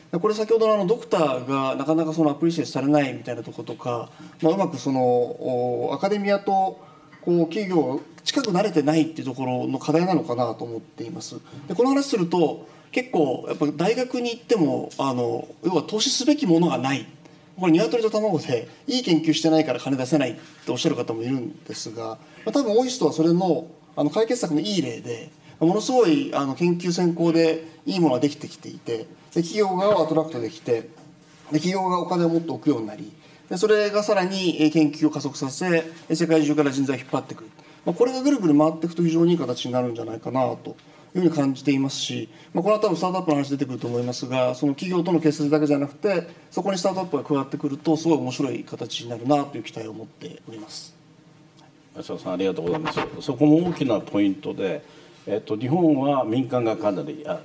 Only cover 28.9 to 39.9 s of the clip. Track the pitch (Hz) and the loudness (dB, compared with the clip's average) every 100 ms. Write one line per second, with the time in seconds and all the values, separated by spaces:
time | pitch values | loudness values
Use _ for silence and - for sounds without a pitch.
28.9 | 110 107 - - 170 170 214 196 180 202 | -8 -8 -18 -6 -4 -2 0 0 2 2
29.9 | 190 156 160 156 123 110 - - 117 - | 4 2 0 0 -4 -8 -6 -2 -2 -4
30.9 | - - - - - - 151 175 190 185 | -18 -20 -20 -20 -20 -4 -2 0 0 0
31.9 | 180 175 175 165 165 165 123 151 120 107 | 0 0 2 2 2 -2 -2 0 0 -2
32.9 | - - - - - - 185 208 214 208 | -10 -16 -20 -20 -18 -8 0 4 4 4
33.9 | 208 208 196 185 196 180 147 151 160 147 | 0 2 2 0 0 0 4 4 6 2
34.9 | - 151 151 139 - 135 - 185 165 160 | 4 0 0 -6 -6 -6 -4 0 0 0
35.9 | - - 160 160 160 147 151 139 135 135 | -8 -4 0 2 4 4 2 2 2 -2
36.9 | 127 - 135 127 147 - - - - 175 | -2 -4 -6 -6 -14 -18 -20 -20 -10 -2
37.9 | 175 247 262 277 262 170 147 160 165 165 | 2 2 2 2 4 4 6 4 2 -4
38.9 | 175 170 165 170 170 123 123 123 123 123 | 0 2 4 4 4 0 -4 -2 -2 -2